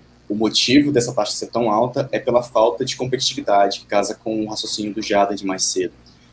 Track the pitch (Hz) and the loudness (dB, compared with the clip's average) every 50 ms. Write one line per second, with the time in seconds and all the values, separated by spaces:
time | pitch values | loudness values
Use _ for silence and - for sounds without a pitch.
0 | _ _ _ _ _ - 104 107 110 107 - - - - 131 147 147 143 - 120 | _ _ _ _ _ -6 -4 0 0 0 2 2 2 4 4 4 4 4 2 2
1 | 117 - - - 104 - - - - - - 117 120 110 104 107 123 127 - 139 | 0 0 0 -2 -2 -2 -2 -6 -6 -4 -2 0 0 2 2 2 0 0 0 -4
2 | 135 - - 110 - 123 120 120 120 - - 113 110 120 120 - 131 135 - - | -4 -2 -4 -4 0 2 0 0 0 0 2 4 4 4 2 0 -4 -6 -4 -6
3 | 127 127 131 131 - - - - - - 101 101 101 98 - - - - 107 101 | -4 -4 -2 -2 -2 -2 -4 -4 -2 2 4 4 4 2 0 -4 -6 -2 -2 0
4 | 101 101 110 - - 113 110 110 107 107 107 - - 107 - - 104 104 98 110 | 0 -2 -4 -8 -6 -6 -4 -4 -4 -4 -6 -6 -6 -6 -4 -4 -4 -6 -6 -6
5 | 101 - 104 101 101 101 101 98 98 98 95 92 - - - 95 90 85 - - | -4 0 2 2 2 2 0 -4 -4 -4 -2 0 0 0 0 0 -2 -4 -4 -12
6 | - - - _ _ _ | -20 -20 -20 _ _ _